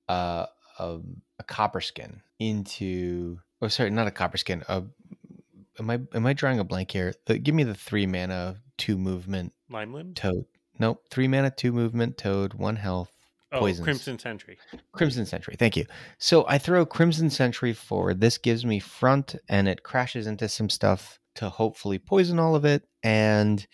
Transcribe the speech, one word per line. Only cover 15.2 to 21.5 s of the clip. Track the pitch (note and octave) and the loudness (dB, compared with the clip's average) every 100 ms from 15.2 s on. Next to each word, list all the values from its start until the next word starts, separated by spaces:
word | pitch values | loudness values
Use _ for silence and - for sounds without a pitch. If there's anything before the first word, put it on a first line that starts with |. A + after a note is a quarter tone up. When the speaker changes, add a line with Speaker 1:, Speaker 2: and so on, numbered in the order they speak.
| G#2 | -4
Speaker 1:
Sentry, | E2+ - - | -6 -6 2
thank | A#2 - | 2 2
you. | - - - - | -4 -8 -18 -6
So | - E3 - | 4 6 6
I | C#3 | 2
throw | - F3+ E3 | 4 4 4
Crimson | - E3+ D#3 D#3+ | 4 4 4 2
Sentry | - B2+ - A#2+ | 2 0 2 -2
forward. | A2+ - G2 F#2 F#2+ | -2 -4 0 0 4
This | A2+ - | 4 4
gives | A#2+ A2+ A#2+ | 0 2 2
me | G2+ | -2
front, | - - C3 C#3 C3+ - - | -4 0 4 4 0 -8 0
and | G2+ G2 | 2 2
it | - | 0
crashes | - C3 B2 B2 G#2+ | -2 -2 -2 -4 -6
into | G#2 A2 | -4 -4
some | - G#2+ | -2 -2
stuff | - G#2 F#2+ - - _ - | 0 2 2 -2 -20 _ -10
to | |
hopefully | G#2 | -8